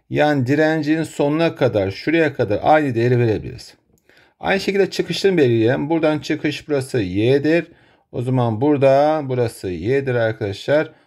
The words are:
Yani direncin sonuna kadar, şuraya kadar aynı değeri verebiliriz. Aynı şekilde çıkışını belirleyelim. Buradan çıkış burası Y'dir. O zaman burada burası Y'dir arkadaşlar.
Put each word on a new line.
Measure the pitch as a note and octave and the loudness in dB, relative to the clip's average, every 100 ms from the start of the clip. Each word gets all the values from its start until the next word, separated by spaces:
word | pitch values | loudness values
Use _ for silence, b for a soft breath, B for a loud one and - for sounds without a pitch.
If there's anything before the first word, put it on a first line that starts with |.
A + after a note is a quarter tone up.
| b | b
Yani | C3 D3 D3 B2 | 0 2 2 0
direncin | D3 D#3 D#3+ D3 D#3+ | 2 2 0 0 -2
sonuna | D#3 - C#3+ D#3 E3 E3 | -2 -2 -2 0 -2 0
kadar, | C3+ G#2 F#2+ | 0 2 -2
şuraya | G2 - E3 D#3 | -4 -2 0 0
kadar | B2+ A2 G#2 | 0 -2 0
aynı | - D#3 D3 A#2 | 2 2 2 0
değeri | A#2+ B2 | 2 2
verebiliriz. | A#2+ G2 C2 - - - _ _ b b b b | 2 0 -6 -16 -20 -20 _ _ b b b b
Aynı | - F#3+ | -2 -2
şekilde | F#3+ G3 F#3 | -2 0 -2
çıkışını | - F3 E3+ G3 F3+ | -2 -6 -2 0 2
belirleyelim. | C3 A#2 A2 C#3+ D3 | 4 4 2 0 -2
Buradan | D#3+ D#3 D3+ | 0 0 -2
çıkış | - D#3 D#3 C3+ - | -4 -4 -4 -6 -4
burası | C#3+ C3 B2+ | -4 -2 -4
Y'dir. | F#2 F#2 A2+ C#3 D3 E3 E3+ b b b b | -2 0 2 2 2 0 -2 b b b b
O | C3+ | -8
zaman | B2 B2+ A#2+ G#2+ | -2 0 0 0
burada | C#3+ C#3+ C3+ C3+ D3 D#3 | 0 2 4 4 2 0
burası | C3+ B2+ A#2+ - G2 | -2 -2 -2 -4 -8
Y'dir | F2 F#2+ C#3 C3 B2 | -6 -2 -2 0 0
arkadaşlar. | A2+ A2 G#2 G2 - D3 D#3 b | 0 -2 -6 -6 0 0 0 b